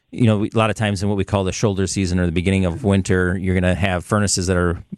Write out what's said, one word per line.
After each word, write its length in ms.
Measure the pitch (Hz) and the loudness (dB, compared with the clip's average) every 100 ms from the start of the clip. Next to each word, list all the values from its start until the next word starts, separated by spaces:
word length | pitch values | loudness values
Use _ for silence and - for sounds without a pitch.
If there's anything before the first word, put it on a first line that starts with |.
| _ | _
you 140 | - 110 | 0 2
know, 140 | 107 | 2
we, 100 | 107 | 0
a 40 | 113 | 0
lot 120 | 110 | 0
of 60 | 101 | 0
times 260 | 107 101 | -2 -2
in 60 | 101 | -2
what 100 | 101 | -2
we 60 | |
call 220 | 95 104 92 | 0 0 -2
the 60 | |
shoulder 340 | - 110 95 95 | 0 -2 0 -2
season 320 | - 92 90 | -2 -2 0
or 60 | 87 | 0
the 60 | |
beginning 320 | 82 87 95 92 | 0 0 2 0
of 180 | 73 | 0
winter, 540 | 98 98 92 92 90 95 | 0 2 2 2 2 0
you're 180 | 95 92 | 0 0
gonna 180 | 90 87 | 2 2
have 280 | 98 90 | 0 -2
furnaces 440 | - 104 101 - 90 | 0 0 0 0 0
that 100 | 90 | 2
are 260 | 87 85 - | 0 -2 -8